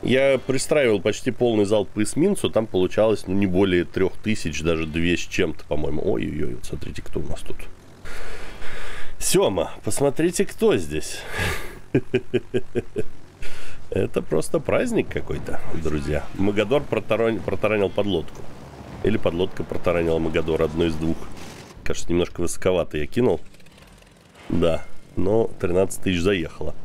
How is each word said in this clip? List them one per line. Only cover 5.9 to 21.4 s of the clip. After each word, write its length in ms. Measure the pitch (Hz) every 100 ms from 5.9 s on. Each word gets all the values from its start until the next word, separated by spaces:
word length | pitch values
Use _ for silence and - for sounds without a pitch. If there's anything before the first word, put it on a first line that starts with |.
| -
Ой-ой-ой, 520 | - 110 - - - -
смотрите, 400 | - 78 - -
кто 180 | - -
у 40 |
нас 160 | 78 -
тут. 160 | - - - - - - - - - - - - - - - - - -
Сема, 520 | - 185 175 92 - -
посмотрите, 600 | - - 143 135 170 175 196
кто 300 | - 220 139
здесь. 440 | 76 76 - - - - 90 82 - - -
<laughs> 2000 | 131 - 123 - 120 - 120 - 120 - - - - - - - - - - -
Это 320 | 98 113 127
просто 360 | - 156 - 170
праздник 500 | 139 110 247 214 104
какой-то, 520 | - - 71 - - -
друзья. 500 | 85 80 76 71 76 -
Магадор 480 | - 98 104 104 143
протаран-, 580 | 139 110 - 107 113 107
протаранил 500 | - 98 107 107 95
подлодку. 520 | 95 101 85 78 - - - - - - -
Или 140 | - 107
подлодка 480 | 95 85 95 -
протаранила 540 | 90 - - 85 85 82
Магадор, 440 | 80 80 80 78
одно 220 | 80 78
из 100 | 85
двух. 220 | 80 80 - - -